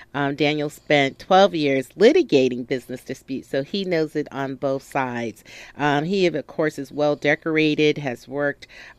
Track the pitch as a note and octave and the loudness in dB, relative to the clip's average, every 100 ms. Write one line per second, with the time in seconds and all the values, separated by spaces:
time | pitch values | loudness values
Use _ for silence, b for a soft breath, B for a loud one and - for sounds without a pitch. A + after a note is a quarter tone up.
0 | B - C#3 C#3+ D3 D3+ D3 - - D3 | B -6 -4 0 0 0 -6 -8 0 2
1 | C3+ - - F#3+ G3 F3 D3 C3+ C3 - | 2 -2 2 6 6 4 0 0 -2 4
2 | A3 F4+ C#4+ C#3+ C3 B2 B2 C3 - B2+ | 6 6 4 4 4 0 -6 -8 -8 -14
3 | - C3+ - C3+ - C#3 C#3+ G3+ F#3 E3 | -12 -14 -10 -12 -6 -6 -4 -6 -2 -2
4 | D#3 D3+ D3 C3 C3+ C3 C#3 C3+ - C#3+ | -2 -4 -8 -8 -8 -6 -4 -4 -6 -6
5 | B2+ A#2+ A#2 - - B B - D3 C#3+ | -4 -6 -8 -10 -20 B B -4 0 0
6 | D#3+ G3+ F3+ D#3 - - D#3 D3+ C3+ C3+ | 0 0 0 -2 -8 -4 -4 -4 -10 -2
7 | D3 D3 D3 D#3 E3 D#3 D#3 D3 D3+ D3+ | -2 0 0 -2 -2 0 0 2 2 2
8 | C#3+ A#2 - C#3 C#3+ C#3 - B B | -4 -10 -10 -6 -6 -6 -16 B B